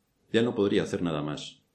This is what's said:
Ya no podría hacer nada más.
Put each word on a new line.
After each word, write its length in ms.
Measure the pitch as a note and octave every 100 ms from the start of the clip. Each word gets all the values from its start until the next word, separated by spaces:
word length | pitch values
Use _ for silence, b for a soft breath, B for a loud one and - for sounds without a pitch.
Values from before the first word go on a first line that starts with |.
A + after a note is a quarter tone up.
| _ _ _
Ya 100 | -
no 140 | A#2+ G#2+
podría 280 | G2+ G#2
hacer 180 | D#2+ F#2
nada 200 | F2 D#2
más. 400 | D2 C#2+ - - _